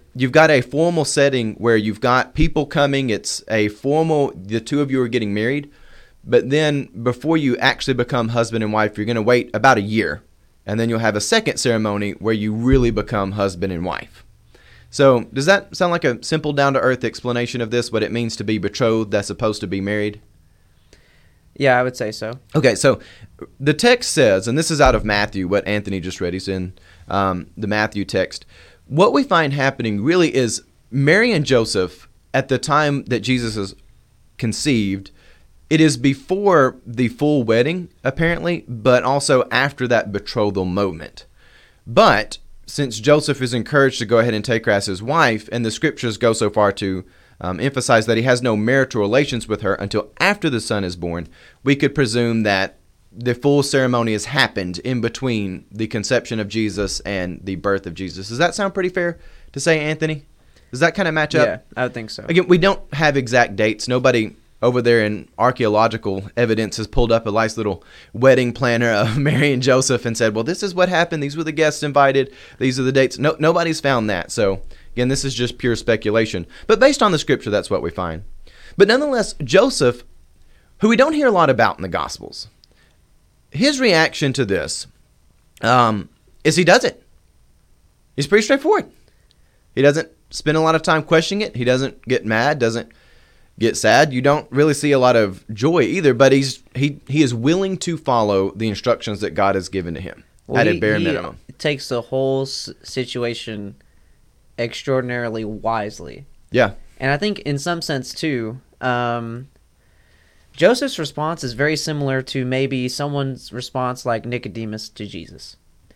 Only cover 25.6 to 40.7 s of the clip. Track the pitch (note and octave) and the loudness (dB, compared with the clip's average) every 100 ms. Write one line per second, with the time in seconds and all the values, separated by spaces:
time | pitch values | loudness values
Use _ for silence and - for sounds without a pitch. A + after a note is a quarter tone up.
25.6 | F#2 G#2 G2 F#2+ F2+ - F2 F#2+ G2 F#2 | 0 -4 -4 -6 -6 -6 -6 -4 -4 -6
26.6 | F2+ - - - - G2 F#2+ F2+ - - | -6 -12 -20 -18 -6 -2 0 -2 -8 -8
27.6 | G#2 G#2+ G#2+ G2+ F#2 G2 - - - - | -2 0 0 -4 -4 -2 -2 -6 -20 -20
28.6 | - _ - D3 G#3+ C#4 - F3 D3+ C#3+ | -20 _ -4 2 4 4 2 2 2 0
29.6 | C3+ C3+ A2+ G2+ C3 F3+ D#3+ C3 A#2+ - | -2 0 -2 0 2 2 2 2 -2 -4
30.6 | - _ _ C3 C#3 F#3+ A#3+ E3+ C#3+ B2 | -12 _ _ 0 4 4 4 0 2 2
31.6 | A2 G2+ F2+ - - _ _ C3 C3+ B2+ | 2 -2 -4 -6 -20 _ _ -4 0 -2
32.6 | D3+ D3 D3 C#3+ - A#2+ G#2 B2+ A#2 G#2+ | 0 2 2 -2 -2 -4 0 -2 -2 -4
33.6 | F#2+ - - _ _ _ _ - A2+ - | -8 -10 -20 _ _ _ _ -6 -4 -2
34.6 | D3+ A#2 G2+ F#2+ - - - - _ _ | 0 0 0 -4 -10 -20 -20 -20 _ _
35.6 | - D#3 D#3 B2 C3+ C3+ - F#3+ G3+ E3 | 0 4 4 2 0 -2 -4 0 4 4
36.6 | C3 - - A#2 A#2 - D3 D3 A2+ A2+ | 4 0 -8 -2 -2 0 0 2 2 2
37.6 | C3 F3+ E3+ _ C3+ D3 E3 E3+ E3+ E3+ | 2 -2 -10 _ -6 -2 -2 0 -2 -4
38.6 | - A#2 B2 B2 A2 C#3 C#3+ C3 - A#2 | -6 -2 2 4 4 0 2 2 2 0
39.6 | C#3 - B2 A2+ G#2 G2+ - A#2+ G#2 F#2+ | 0 -2 0 0 0 -6 -6 -2 0 0
40.6 | F#2 | -2